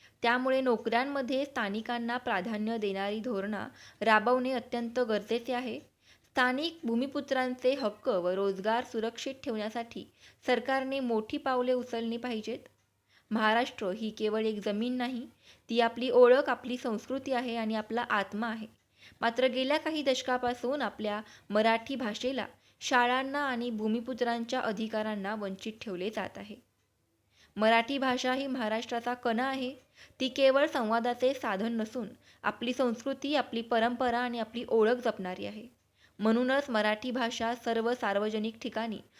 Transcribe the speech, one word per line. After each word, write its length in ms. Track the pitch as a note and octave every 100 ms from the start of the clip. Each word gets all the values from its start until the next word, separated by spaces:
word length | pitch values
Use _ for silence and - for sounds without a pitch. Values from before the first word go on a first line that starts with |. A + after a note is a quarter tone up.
| - _
त्यामुळे 380 | A#3 B3 C4 C4
नोकऱ्यांमध्ये 840 | C4 A3+ A#3 A3+ C#4 C#4 B3 C4
स्थानिकांना 720 | C#4 C4 G#3 G#3 A3+ A#3+ A#3 B3
प्राधान्य 600 | B3 G3 G3+ G#3+ G#3+ A#3
देणारी 420 | G#3 F#3+ G3+ G#3+
धोरणा 480 | A#3+ G3 G3 G3+ A3 - - -
राबवणे 520 | G#3+ G#3+ G#3+ B3+ B3+
अत्यंत 480 | B3+ B3 A#3+ A#3 A#3+
गरजेचे 520 | A#3 G#3 G#3 A#3 A#3+
आहे. 280 | B3 B3+ C4 - _ _ _ _
स्थानिक 480 | - B3 B3+ E4 E4
भूमिपुत्रांचे 880 | A3+ A#3 C#4 D4 C#4+ C4 B3+ B3+ B3+
हक्क 340 | C#4 A3 G#3 C4
व 200 | F#3+ F3
रोजगार 560 | F#3+ G3 F#3+ G#3 A#3
सुरक्षित 500 | B3 A3+ A3+ A3+ C4+ C4
ठेवण्यासाठी 680 | C#4 G#3+ G#3+ A#3 A#3 G3 - _ - _ -
सरकारने 540 | A#3+ B3 C4+ C4 C4+
मोठी 360 | B3 A3+ A3 D4
पावले 360 | C#4 B3+ B3
उचलली 440 | B3+ B3 A3+ A3+ A#3
पाहिजेत. 520 | B3+ A3 G#3+ A3 - _ _ _ _ _ -
महाराष्ट्र 560 | G#3+ G#3+ A3+ C4+ - G3+
ही 240 | A3 A3
केवळ 340 | G#3+ G#3+ A3
एक 160 | A3 G#3+
जमीन 320 | G#3 G3+ B3 B3+
नाही, 300 | B3 B3 C#4 - - - -
ती 100 | A3+
आपली 300 | A#3 A#3 B3+
ओळख, 400 | B3 B3 C4 C#4+
आपली 260 | A#3+ B3+ B3
संस्कृती 560 | B3+ G#3+ - C4+ C4+
आहे 240 | B3 B3+ A#3
आणि 180 | A3
आपला 300 | A3 G#3+ A3+ A#3
आत्मा 380 | G#3+ G3 G3+ A#3
आहे. 180 | A3 A3 _ _ _ - -
मात्र 260 | A3+ A3+ C4
गेल्या 320 | A#3+ C4 D4+
काही 240 | D#4 D#4
दशकापासून 800 | C#4 B3+ - B3 B3 B3 A#3+ C#4+
आपल्या 380 | A3 - G#3+ G#3 G#3+ - -
मराठी 440 | G#3 A3+ A3+ A3+
भाषेला, 520 | C4+ A#3+ G3 B3+ C4 - - _ -
शाळांना 580 | - B3+ B3 B3+ C4+ C#4+
आणि 320 | C#4+ A#3+ A#3+
भूमिपुत्रांच्या 880 | G#3+ G#3+ A#3 A#3 A#3 A#3 A#3 A#3 B3+
अधिकारांना 760 | A#3 G#3 A3 A3 G#3+ G#3 F#3+
वंचित 380 | A3 G3 F#3+ A3+ G#3+
ठेवले 300 | A3 F3 G3
जात 180 | A3 E3 -
आहे. 200 | G3+ - _ _ _ _ _ _ _ _ _ G3
मराठी 420 | A3 A#3 A#3 C#4
भाषा 360 | C4 B3 B3+
ही 120 | C4 C#4
महाराष्ट्राचा 680 | C4 G#3+ A3 A#3+ A#3 A#3+
कणा 300 | B3 A#3+ A3+
आहे. 300 | C4 C4 B3+ - - _ - -
ती 80 | C4
केवळ 380 | C4 C4+ C4+ D#4
संवादाचे 680 | D4+ G#3+ A#3 A#3+ A#3 B3+
साधन 380 | C4+ A#3 F#3+ A3+
नसून 360 | A#3 A3 B3+ G3+ - _ _
आपली 300 | - - A#3+
संस्कृती, 640 | B3 B3 A3+ C#4 C4+ C#4
आपली 280 | D4 - A#3
परंपरा 560 | A3+ A#3 A#3 B3 B3 A#3
आणि 200 | B3 A#3
आपली 260 | A3+ A#3 A#3+
ओळख 260 | A3+ G#3+
जपणारी 520 | B3 A#3+ G#3 F#3 F#3 G3+
आहे. 200 | G#3+ A#3+ _ _ _ _ -
म्हणूनच 520 | G#3+ A3+ B3+ C4+ C#4
मराठी 400 | A3 G#3+ G#3+ B3+
भाषा 440 | B3 A#3+ A#3+ A#3
सर्व 400 | A#3+ A#3+ A3+ A3+
सार्वजनिक 640 | B3 G#3+ G3+ G#3+ G#3+ A3 A3
ठिकाणी 360 | A#3 A3 A3+ G#3 -